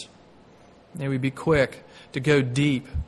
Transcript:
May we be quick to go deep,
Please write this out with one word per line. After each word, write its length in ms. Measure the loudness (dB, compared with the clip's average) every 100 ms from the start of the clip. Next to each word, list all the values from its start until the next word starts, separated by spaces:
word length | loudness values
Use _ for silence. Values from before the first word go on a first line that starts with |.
| -12 -20 -20 -20 -20 -20 -20 -20 -18
May 140 | -8 -4
we 100 | -2
be 140 | -4
quick 520 | -2 2 2 2 -2 -20 -20 -10
to 80 | -4
go 220 | 2 2
deep, 440 | 2 0 0 0 -4 -8